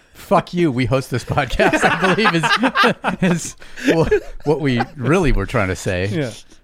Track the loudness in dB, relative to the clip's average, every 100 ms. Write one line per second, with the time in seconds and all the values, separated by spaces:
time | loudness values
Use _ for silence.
0 | _ -14 0 0 0 0 0 2 0 0
1 | 0 -6 -4 -2 0 2 2 2 2 2
2 | 0 2 2 2 0 2 0 2 0 0
3 | -4 -2 0 0 -4 -14 -18 -6 0 2
4 | 2 0 -2 -6 -2 0 0 0 -2 -4
5 | 0 2 2 2 0 -2 -2 -2 -4 -2
6 | -2 -2 -4 -8 -18 -20